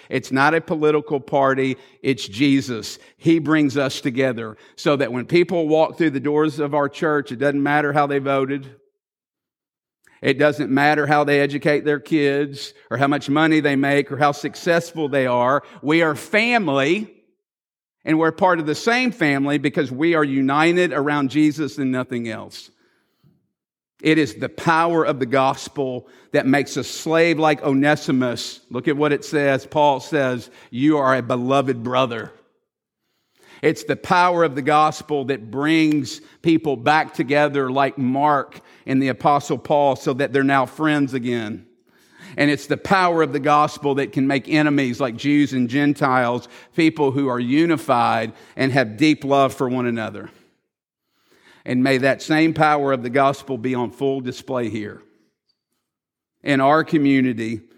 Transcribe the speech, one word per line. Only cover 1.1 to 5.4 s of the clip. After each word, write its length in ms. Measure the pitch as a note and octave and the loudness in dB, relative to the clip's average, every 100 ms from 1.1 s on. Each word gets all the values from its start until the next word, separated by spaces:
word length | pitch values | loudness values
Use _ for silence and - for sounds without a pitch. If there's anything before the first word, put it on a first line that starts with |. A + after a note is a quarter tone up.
| C#3+ | -6
party, 580 | C3 C#3+ C3+ C3+ C3+ - - _ | -2 0 2 2 -2 -4 -12 _
it's 260 | C3+ B2 - | -4 -4 -6
Jesus. 680 | G2+ C#3+ C#3 B2 A2 G2 - - _ | -2 2 2 -2 -8 -10 -16 -20 _
He 200 | E3+ E3 | 2 2
brings 400 | C#3+ D#3 C#3+ C#3 | 2 2 2 0
us 240 | C3+ - | -2 -4
together 560 | C#3+ B2 C3 A#2 A2 G#2+ - - | -4 0 -2 -2 -10 -14 -20 -4
so 200 | E3 C#3+ | 0 0
that 180 | A#2+ | 0
when 140 | B2 A#2+ | -4 0
people 400 | F3 | 2